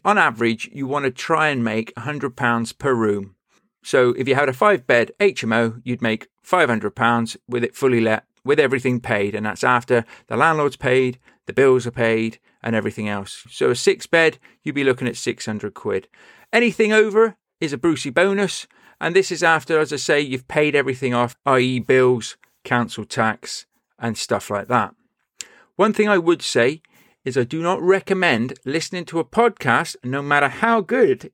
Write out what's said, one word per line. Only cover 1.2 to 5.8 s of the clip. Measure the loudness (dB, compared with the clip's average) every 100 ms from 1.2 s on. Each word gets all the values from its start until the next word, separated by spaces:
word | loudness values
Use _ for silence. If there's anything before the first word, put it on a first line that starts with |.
| -2 0 0
and | 0
make | -2 -2 -6 -10
a |
hundred | -8 -6 -6 -2
pounds | 0 0 -2
per | -4 -2
room. | 2 2 0 -4 _ _ _ _ _
So | -2 2 4
if | 2 0
you | 0
had | 0
a |
five-bed | 2 2 2 2 2 2 0
H | -2 0
M | -2
O, | 0 0 -4